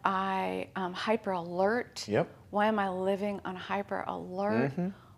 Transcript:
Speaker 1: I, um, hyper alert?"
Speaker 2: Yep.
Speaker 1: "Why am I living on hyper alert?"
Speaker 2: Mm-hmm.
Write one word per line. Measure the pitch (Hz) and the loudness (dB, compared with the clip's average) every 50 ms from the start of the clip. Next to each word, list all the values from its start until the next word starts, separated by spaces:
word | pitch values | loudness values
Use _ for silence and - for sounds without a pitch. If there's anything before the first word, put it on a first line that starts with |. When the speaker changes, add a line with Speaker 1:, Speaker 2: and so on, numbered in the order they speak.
| - | 0
Speaker 1:
I, | 185 196 185 190 190 190 190 185 185 185 185 185 - - | 0 0 2 0 0 0 0 0 0 -2 -4 -4 -6 -4
um, | 190 190 175 180 | -4 -4 -4 -4
hyper | 185 - 226 220 226 - 202 | -2 0 0 0 2 0 -2
alert?" | 190 180 165 175 175 180 190 202 226 247 - - - - - - | -2 -2 -4 -2 0 2 2 4 2 2 -2 -4 -8 -10 -4 2
Speaker 2:
Yep. | 101 123 175 - - - - - | 2 2 2 2 -4 -12 -14 -4
Speaker 1:
"Why | - 208 208 | 0 2 4
am | 220 220 208 | 4 4 4
I | 196 190 | 2 0
living | 185 185 185 190 202 185 202 208 202 190 - | 0 0 2 2 2 2 0 -2 -2 -4 -6
on | - 190 | -6 -8
hyper | 180 175 - 190 202 202 202 196 190 - - | -8 -4 -2 -2 -2 -2 -2 -4 -4 -4 -4
alert?" | 185 180 170 180 180 185 202 208 214 226 - 139 135 | -4 -6 -6 -6 -4 -2 0 2 4 4 2 2 0
Speaker 2:
Mm-hmm. | - 175 185 196 - - - - | 0 -2 -2 -4 -8 -14 -20 -20